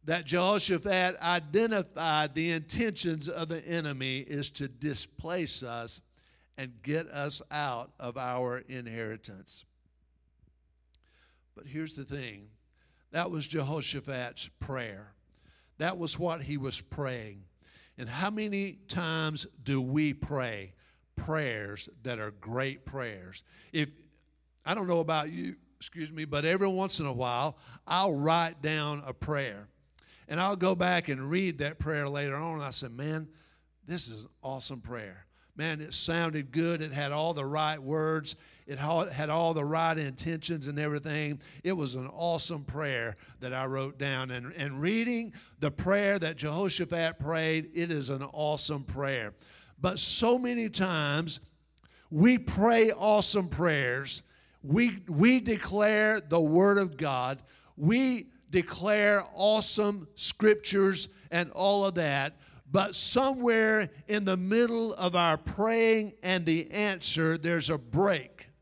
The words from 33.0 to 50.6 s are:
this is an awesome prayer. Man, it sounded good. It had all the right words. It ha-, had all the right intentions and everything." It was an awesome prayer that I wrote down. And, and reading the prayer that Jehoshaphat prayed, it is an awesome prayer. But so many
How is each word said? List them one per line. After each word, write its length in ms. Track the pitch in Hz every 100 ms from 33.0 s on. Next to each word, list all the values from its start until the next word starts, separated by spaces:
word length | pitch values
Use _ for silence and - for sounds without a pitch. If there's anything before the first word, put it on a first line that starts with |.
| 147 156 156 - _ _ _ _ -
this 220 | 170 120
is 160 | 110
an 40 | 107 _
awesome 400 | 135 131 - 131
prayer. 420 | 110 120 104 95 - _ _ -
Man, 240 | 160 151
it 140 | 151
sounded 580 | - - 165 165 156 135
good. 300 | 147 165 170
It 100 | 156
had 200 | 139 143
all 200 | 147 160
the 140 | 156 139
right 360 | 151 151 156
words. 540 | 135 156 156 160 147 - - - -
It 120 | 123
ha-, 280 | 147 165 160
had 240 | 135 151
all 240 | 156 165
the 100 | 160
right 320 | 143 160 165 160
intentions 720 | 147 131 160 165 - 170 139
and 100 | 147
everything." 600 | 151 147 151 151 151 147 - -
It 80 | 175
was 220 | 185 139
an 140 | 127 131
awesome 560 | 135 170 165 - 165
prayer 520 | 139 135 147 127 117 110 - -
that 140 | 127
I 100 | 131
wrote 320 | 131 135 135 135
down. 360 | 139 131 131
And, 200 | 127 123
and 300 | - 143 135
reading 500 | 156 226 233 233 226 - - -
the 100 | 147
prayer 480 | 143 180 202 202 202
that 180 | 165 156
Jehoshaphat 840 | 151 156 196 - 170 170 165 165
prayed, 520 | 143 165 160 160 160
it 180 | 160 170
is 200 | 156 131
an 120 | 139 139
awesome 500 | 143 151 151 - 147
prayer. 480 | 135 131 139 131 107 101 - - - -
But 180 | 180 196
so 400 | - - 226 247
many 300 | 247 240